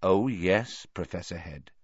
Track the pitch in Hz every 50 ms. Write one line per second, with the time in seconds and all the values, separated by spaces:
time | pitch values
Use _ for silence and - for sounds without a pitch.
0 | - 92 95 98 107 135 127 95 85 90 92 104 117 123 - - - - _ -
1 | 90 - - 90 87 - - 85 82 85 76 73 67 - _ _